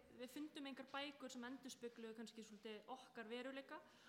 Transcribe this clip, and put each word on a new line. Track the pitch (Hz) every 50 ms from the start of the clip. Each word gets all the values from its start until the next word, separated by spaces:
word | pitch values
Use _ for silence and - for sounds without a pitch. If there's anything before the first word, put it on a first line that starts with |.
| - - - 226
við | 247 247
fundum | - 294 294 311 - 320 277 269
engar | 269 247 262 262
bækur | - 277 277 294 285 285 262 254
sem | 254 254 240
endurspegluðu | 240 269 262 - 262 - - - 233 233 - 226 220 220
kannski | 226 233 214 - 226 220
svolítið | 208 220 202 - 226 214 208 - -
okkar | 254 254 - - - 240 226 214
veruleika | 233 247 247 262 269 269 269 - 302 330 - - - - -